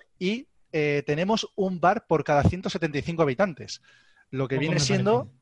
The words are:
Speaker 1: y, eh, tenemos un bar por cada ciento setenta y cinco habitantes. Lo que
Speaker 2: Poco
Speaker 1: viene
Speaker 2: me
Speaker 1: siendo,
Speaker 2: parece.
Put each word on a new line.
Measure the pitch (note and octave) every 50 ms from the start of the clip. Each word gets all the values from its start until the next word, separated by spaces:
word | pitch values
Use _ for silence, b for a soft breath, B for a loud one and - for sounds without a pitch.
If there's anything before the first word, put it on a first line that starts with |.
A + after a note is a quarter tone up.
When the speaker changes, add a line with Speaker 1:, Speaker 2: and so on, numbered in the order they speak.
| - _ _ -
Speaker 1:
y, | F3+ F#3+ G#3+ B3 D4 _ _ _ _ -
eh, | - D#3 D3 D3 C#3+ C#3+ C#3+
tenemos | - D3 D3+ F3+ G3 A3+ G#3 - - -
un | - F#3+ F#3+ F#3 E3
bar | D#3 F3 G#3 A3+ - -
por | E3 D3 C#3
cada | - D3 C#3+
ciento | C3+ - F3+ F3+ - F#3+
setenta | - F3+ E3 D#3 C#3+ C#3+
y |
cinco | - - E3+ D#3+
habitantes. | E3 C#3+ B2+ - G3+ G3 C#3+ - G#2 - - - b b b b b b b b b b
Lo | - C3 C3+ A#2+
que | C3+
Speaker 2:
Poco | C3
Speaker 1:
viene | C#3+ D#3+ D#3
Speaker 2:
me | D3+
Speaker 1:
siendo, | C#3+ - G3+ F#3+ F#3+ G3+ A3+ A#3+ -
Speaker 2:
parece. | - - _